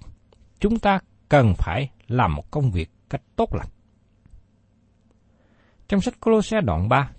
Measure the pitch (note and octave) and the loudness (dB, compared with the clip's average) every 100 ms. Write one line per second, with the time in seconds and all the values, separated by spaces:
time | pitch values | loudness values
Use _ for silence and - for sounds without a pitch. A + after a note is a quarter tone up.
0 | - - _ _ _ - G#3 A3+ G#3 F#3+ | -10 -20 _ _ _ -4 -2 2 2 0
1 | - _ - D3 A2+ F2 - G2 C#3 _ | -2 _ 0 4 4 2 0 -2 -6 _
2 | - B2 G2 D2 - D3+ C3 F2+ D#2+ _ | -4 0 0 -2 -6 -2 -2 -2 -4 _
3 | - C3 _ - - G2 - - _ _ | -12 -12 _ -4 -4 -4 -8 -16 _ _
4 | _ _ _ - _ _ _ _ _ _ | _ _ _ -20 _ _ _ _ _ _
5 | _ _ _ _ _ _ _ _ - G3+ | _ _ _ _ _ _ _ _ -4 -2
6 | A#3+ - A3+ A3 - A3 C3 E2 G2+ C3 | -2 -2 0 2 2 -2 0 0 2 0
7 | C3+ | -2